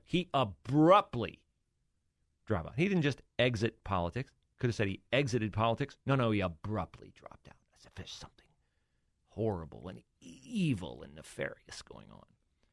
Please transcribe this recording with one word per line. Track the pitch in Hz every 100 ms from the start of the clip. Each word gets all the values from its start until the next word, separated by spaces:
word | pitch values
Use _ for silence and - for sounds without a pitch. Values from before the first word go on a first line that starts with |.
he | - 180 175
abruptly | 139 120 92 - 143 160 202 - 120 95 73 _ _ _ _ _ _ _ _ _ _ -
dropped | 101 80
out. | 120
He | 185
didn't | 185
just | 143 131 - -
exit | 123 117 113 -
politics. | - 95 85 120 131 _ _ _
Could | 123
have | 110
said | 101
he | 95 -
exited | 123 139 117 107
politics. | 107 113 113 139 - -
No, |
no, | 135 117
he | 104
abruptly | 92 82 101 107 82 - -
dropped | - - - -
out. | - _ _
As | -
if |
there's | - -
something | - - _ _ _ _ _ _ _ _ _ _
horrible | - 110 92 80 - 90
and | - - _
evil | - - - 240 165 107 85 60
and | -
nefarious | 76 - - - - - -
going | - 57 50
on. | 50 - _ _ _ _